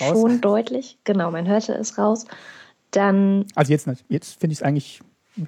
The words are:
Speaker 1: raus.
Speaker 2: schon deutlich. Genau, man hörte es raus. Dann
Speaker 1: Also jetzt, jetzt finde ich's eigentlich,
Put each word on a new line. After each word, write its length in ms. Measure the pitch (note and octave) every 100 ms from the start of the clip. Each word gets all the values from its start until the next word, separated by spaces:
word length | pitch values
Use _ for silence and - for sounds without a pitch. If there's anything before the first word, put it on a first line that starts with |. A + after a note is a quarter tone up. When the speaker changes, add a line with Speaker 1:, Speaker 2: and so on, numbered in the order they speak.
Speaker 1:
raus. 80 | C3+
Speaker 2:
schon 300 | A3 A3+ A#3+
deutlich. 580 | G3+ G#3 A3+ B3+ C4 -
Genau, 260 | - G3+ E3+
man 160 | D#3+ F3
hörte 260 | G#3 A3
es 240 | - G#3+ -
raus. 280 | G#3 A3+ - - - - - _ _
Dann 560 | G3 G3 G3 G3 G3 G3+
Speaker 1:
Also 160 | - C#3+
jetzt, 160 | D3+ C#3 B2+ -
jetzt 320 | - - -
finde 120 | E3
ich's 80 | D3+
eigentlich, 380 | C#3+ C#3+ - - _ _ _ -